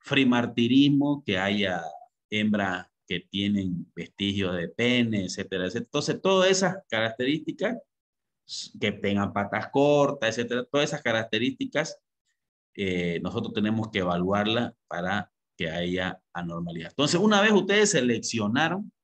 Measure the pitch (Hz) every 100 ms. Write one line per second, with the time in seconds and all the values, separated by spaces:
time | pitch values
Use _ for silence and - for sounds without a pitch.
0 | - 135 131 123 113 - 117 131 139 143
1 | 143 143 - 92 98 104 98 90 80 -
2 | - _ _ 107 107 104 98 90 - _
3 | _ 90 - 95 101 101 95 87 - -
4 | 87 _ 98 98 92 90 87 - 120 123
5 | 117 107 92 98 95 95 92 117 120 143
6 | 147 147 185 190 185 185 185 180 _ 113
7 | 113 113 127 156 151 - 185 240 - _
8 | _ _ _ _ _ - - - 107 104
9 | 101 101 98 101 101 107 - 139 143 147
10 | 139 - 113 117 120 120 123 143 151 151
11 | - 110 110 110 127 131 135 139 151 -
12 | _ _ _ _ _ _ _ - 98 90
13 | 87 85 90 117 107 110 104 110 110 101
14 | 90 87 90 101 104 113 120 - _ 85
15 | 90 101 - _ _ _ 82 85 87 90
16 | 92 - _ 87 87 85 85 85 82 -
17 | 143 170 220 208 208 208 - 202 208 165
18 | 123 110 - 117 104 123 160 185 214 _